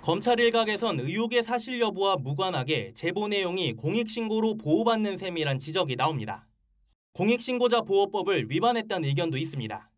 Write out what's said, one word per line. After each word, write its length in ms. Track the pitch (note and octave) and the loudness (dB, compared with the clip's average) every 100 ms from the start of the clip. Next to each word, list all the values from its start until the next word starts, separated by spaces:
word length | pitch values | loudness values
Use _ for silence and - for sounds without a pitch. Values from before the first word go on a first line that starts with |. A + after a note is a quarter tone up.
검찰 400 | - F3+ A3+ A#3+ | 0 0 2 4
일각에선 580 | A#3+ A3+ A3 G#3 A3+ D#3 | 4 2 0 0 -2 -2
의혹의 460 | C3 F#3+ A3+ A#3+ | -2 -2 0 0
사실 360 | A3+ A#3+ A#3+ B3 | 0 -2 -4 0
여부와 360 | A3+ F3+ G3 F#3+ | 0 2 2 2
무관하게 760 | B2+ C#3+ F#3 E3 C3 D3+ G2 | -2 -2 -2 -2 0 -2 -2
제보 340 | - E3 F3 G#3 | -6 -4 -2 -2
내용이 460 | G#3 F#3 F#3 D#3+ | 0 0 -2 -2
공익신고로 800 | A2 C#3 G#3 A3+ A3+ A3+ A3 A3 A3 | -2 -2 -2 -2 -4 -2 0 0 -2
보호받는 600 | D3 D#3 A3+ A3+ G#3+ F#3 | 2 2 4 2 0 -2
셈이란 420 | F#3+ E3+ D3+ C3+ | -6 -2 -2 -2
지적이 360 | C#3+ E3+ D#3+ B2+ | -2 -2 0 0
나옵니다. 520 | D3+ D3 G#2 G2 _ _ _ _ _ _ _ | 0 0 -6 -10 _ _ _ _ _ _ _
공익신고자 680 | - G3+ A#3+ A#3+ B3 B3 A#3 | -2 2 2 0 2 4 2
보호법을 680 | A3 G3 G3 G3+ F3 F#3 A2 | 4 4 4 2 0 0 0
위반했다는 580 | D#3 A3+ A#3 A3 G3 D3 | 2 2 2 0 -2 0
의견도 300 | C#3 E3+ C3+ | 0 0 -2
있습니다. 520 | D#3 C#3+ A2 G2+ - | -4 -6 -6 -8 -12